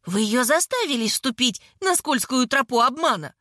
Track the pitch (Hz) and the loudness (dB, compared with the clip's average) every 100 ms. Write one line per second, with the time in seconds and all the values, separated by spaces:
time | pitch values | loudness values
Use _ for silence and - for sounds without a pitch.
0 | - 196 214 240 240 311 - 508 370 247 | -4 -2 2 2 2 2 0 -2 -2 -2
1 | 220 - 262 233 247 - - - 381 359 | -2 -2 -4 -2 -2 -2 -12 -4 0 0
2 | 302 262 - 254 247 277 254 240 247 302 | 0 -2 0 0 0 0 2 2 2 2
3 | 330 196 147 - | 0 0 -6 -16